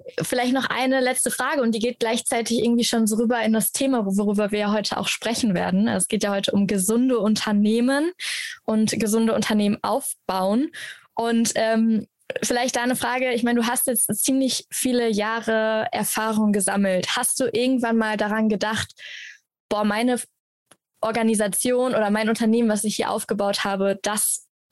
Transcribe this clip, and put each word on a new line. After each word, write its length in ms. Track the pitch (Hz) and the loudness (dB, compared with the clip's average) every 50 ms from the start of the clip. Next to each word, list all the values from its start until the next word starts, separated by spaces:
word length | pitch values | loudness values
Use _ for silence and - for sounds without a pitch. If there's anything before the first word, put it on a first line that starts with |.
| - - - - | -16 -10 -8 -6
vielleicht 320 | 165 - 254 247 247 247 254 | -4 -2 0 0 0 2 0
noch 160 | 269 233 - | 0 0 -2
eine 320 | - 226 254 262 262 262 | -2 0 0 2 2 2
letzte 300 | 254 254 254 - - 254 | 2 2 0 0 -2 -2
Frage 320 | - - 254 269 320 285 240 | -2 -2 -2 0 0 2 2
und 120 | 226 220 | 2 0
die 40 | 233 | 0
geht 220 | 214 247 240 - | -2 -2 -2 -2
gleichzeitig 640 | 226 226 233 226 - - 254 233 233 - 233 247 - | -2 -2 -2 -2 -2 -2 -2 0 0 0 0 0 2
irgendwie 220 | 233 240 240 226 | 2 2 2 2
schon 220 | - - 233 226 | 2 2 2 2
so 100 | 208 220 | 2 2
rüber 260 | 208 240 220 247 233 220 | 2 2 2 2 0 2
in 100 | 220 220 | 2 2
das 180 | 220 - - | 2 0 -2
Thema, 340 | - - 277 269 262 240 202 | -2 -2 0 0 0 0 0
worüber 440 | 196 190 202 208 208 208 202 214 202 | 0 0 0 2 2 2 0 0 0
wir 80 | 208 208 | 0 0
ja 140 | 208 208 208 | 0 0 0
heute 240 | 214 202 - - | 0 -2 -2 -4
auch 120 | - 190 - | -4 -4 -4
sprechen 460 | - - - 214 233 - - 214 180 | -6 -4 -4 -4 -2 0 0 0 2
werden. 340 | 170 180 180 180 190 214 233 | 0 0 2 2 2 2 2
Es 200 | 214 190 - - | 2 0 0 -2
geht 160 | - 202 208 | -2 -2 0
ja 100 | 202 202 | 0 -2
heute 180 | 196 196 - - | -2 -2 0 0
um 140 | 202 202 | 0 2
gesunde 520 | 175 214 196 185 202 220 233 254 262 254 226 | 2 0 0 0 0 2 2 2 2 2 2
Unternehmen 920 | 190 220 214 - - 226 208 202 208 214 220 233 240 254 269 285 311 349 370 - - - - - - - - - _ | 2 2 0 0 0 0 2 2 2 2 2 2 2 2 2 0 0 -2 -4 -6 -8 -8 -8 -8 -8 -10 -12 -10 _
und 260 | - 220 220 220 202 - 214 | -2 0 2 2 0 0 0
gesunde 360 | 226 208 214 226 226 220 214 | 0 0 2 2 2 2 2
Unternehmen 440 | - 208 - 220 214 208 208 208 - - | 0 0 0 0 2 2 2 0 -2 -2
aufbauen. 880 | 202 214 277 - - - - _ - 185 190 185 190 208 240 294 330 - - - - - - - _ _ | -2 -2 -2 -4 -6 -10 -8 _ -4 -2 0 0 2 2 0 0 -2 -4 -10 -14 -14 -16 -18 -20 _ _
Und, 380 | - 233 233 233 233 233 226 - | -4 0 0 2 2 2 0 0
ähm, 520 | - 220 220 226 226 226 226 220 214 - - _ _ _ - - - 220 | 0 0 2 2 4 4 2 2 0 -2 -6 _ _ _ -10 -8 -4 -2
vielleicht 320 | - 254 240 247 247 - | -2 0 0 0 0 0
da 80 | 240 240 | 0 0
eine 140 | 247 254 | 0 0
Frage, 360 | - - 240 247 254 262 254 240 | -2 -2 -2 -2 0 0 0 0
ich 120 | 233 240 | 0 0
meine, 160 | 240 240 240 | 2 2 2
du 80 | 226 233 | 2 0
hast 180 | 247 247 - | 0 0 0
jetzt 260 | - 240 - - - 214 - - | 0 0 0 0 -2 -2 -2 0
ziemlich 440 | - 262 269 269 254 - - - _ | 0 2 2 2 0 -2 -4 -8 _
viele 380 | - - - 254 247 247 233 226 | -6 -4 -2 0 2 2 2 2
Jahre 800 | 214 202 208 220 226 226 226 226 220 220 220 220 220 220 220 - - | 0 0 -2 -2 -4 -4 -2 0 0 0 2 2 0 0 -2 -2 -2
Erfahrung 600 | 214 202 - - 214 220 220 220 214 214 208 202 | -2 -2 -2 -2 -2 -2 0 0 2 2 2 2
gesammelt. 640 | 208 190 - 196 202 202 190 185 180 180 - - | 2 0 0 0 2 2 2 2 0 0 -2 -2
Hast 220 | 240 247 - - - | -2 -2 -2 -2 -2
du 60 | 269 | -2
irgendwann 520 | - - 233 247 254 262 240 240 226 226 | -2 0 0 0 2 2 0 0 2 2
mal 200 | 226 220 214 214 | 2 0 0 0
daran 320 | 208 214 208 208 220 220 214 | -2 -2 0 0 0 2 2
gedacht, 440 | 214 185 196 214 226 190 - - - - - - - - - - - - _ _ _ _ _ - | 0 0 -2 -2 -2 -4 -6 -8 -12 -18 -18 -18 -16 -16 -16 -18 -20 -20 _ _ _ _ _ -4
„Boah, 160 | 208 208 214 | -2 0 0
meine 360 | 208 208 220 240 254 247 233 - - _ _ _ _ _ _ _ _ _ _ _ _ _ _ | 0 0 0 0 0 0 -2 -4 -8 _ _ _ _ _ _ _ _ _ _ _ _ _ _
Organisation 920 | - 220 220 233 220 220 226 208 214 202 - - - 247 247 247 254 254 240 | -4 -2 0 2 2 2 2 2 0 0 -2 -2 0 0 0 2 0 0 0
oder 160 | 220 214 202 | 0 2 2
mein 180 | 208 214 220 214 | 0 0 0 0
Unternehmen, 400 | 226 - 240 214 220 233 233 220 | 0 0 2 2 2 4 4 2
was 140 | 208 202 220 | 2 0 -2
ich 140 | 214 202 | -2 -2
hier 140 | - - - | -2 -2 -2
aufgebaut 520 | 196 214 - - 214 202 202 202 196 - - | -2 -4 -4 -4 -2 0 0 0 0 0 -2
habe, 360 | 202 196 190 196 196 190 196 - | -2 -2 0 0 0 0 -2 -2
das 460 | 202 214 208 - - - - - _ _ _ _ - | -4 -2 -2 -2 -2 -4 -6 -8 _ _ _ _ -4